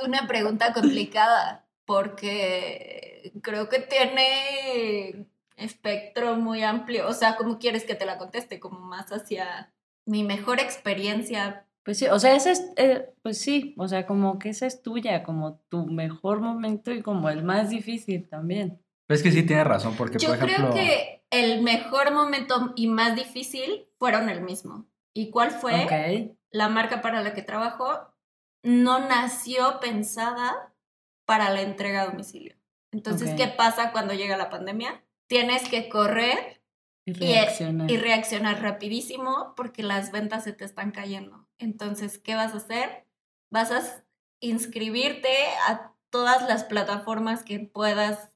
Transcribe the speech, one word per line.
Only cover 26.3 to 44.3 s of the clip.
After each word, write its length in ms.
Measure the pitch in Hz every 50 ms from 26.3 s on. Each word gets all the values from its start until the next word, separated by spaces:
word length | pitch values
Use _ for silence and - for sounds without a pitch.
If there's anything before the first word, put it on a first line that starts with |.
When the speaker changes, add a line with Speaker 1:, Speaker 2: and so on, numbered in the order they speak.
| - _ _ _
Speaker 1:
La 160 | - 214 214
marca 340 | 214 220 226 226 226 262 208
para 200 | 226 226 226 214
la 120 | 202 208 208
que 80 | 196 -
trabajo 440 | - 214 214 233 233 226 - 254 277 311 - - _ _ _ _ _ _ _ _ _ _ _ -
no 360 | 240 247 247 247 254 254 262 269
nació 720 | 269 254 240 240 240 - - - 240 254 254 254 277 277 -
pensada 920 | 254 233 214 208 214 - - 226 226 240 240 240 247 247 - 554 - - _ _ _ _ _ _ _ _ _ _ -
para 260 | - 220 214 208 196
la 100 | 196 196
entrega 400 | 196 202 196 - 202 202 196 196
a 60 | 190
domicilio. 480 | 185 185 175 - - - - - - _ _ _ _ _ _ _ -
Entonces, 380 | - 208 - 220 175 170 - 156
Speaker 2:
Ok. 60 | 156
Speaker 1:
¿qué 100 | - 247
pasa 440 | - - - 233 226 226 233 233 233 226
cuando 200 | 220 202 196 196
llega 220 | 190 202 196 190
la 120 | 190 175 -
pandemia? 540 | 180 170 185 190 208 226 240 277 349 - _ _ _ _ _
Tienes 420 | - 247 247 240 247 247 254 - -
que 180 | 240 226 220
correr 720 | - - 208 208 208 214 226 240 247 285 494 - - - _ _ _ _ _ _ _ _ _ -
Speaker 2:
Y 60 | 185
Speaker 1:
y, 20 | 175 180 175 208 226
Speaker 2:
reaccionar. 560 | 220 214 214 - - 165 160 160 160 160 160
Speaker 1:
y 40 | 233
reaccionar 640 | 226 220 233 220 220 - - 214 202 220 208 202 202
rapidísimo 920 | 220 202 202 - 208 208 226 247 - - 262 262 262 262 269 294 - - -
porque 280 | 247 247 226 - 226 214
las 280 | 196 196 196 196 -
ventas 320 | 208 214 214 208 220 220 220
se 80 | 208
te 140 | 202 - 196
están 260 | 196 - 190 196 208
cayendo. 560 | - 208 196 196 196 196 196 196 202 - _ _ _ -
Entonces, 580 | 233 220 208 - 208 208 208 208 208 202 -
¿qué 180 | - - 220 220
vas 180 | 220 226 220 214
a 40 |
hacer? 480 | 208 - - 226 240 262 - - - _ _ _ _ _ _ _ _ _ -
Vas 220 | 123 131 - -
a 60 | - 131
s-, 240 | - - - - _ _ _ _ _ _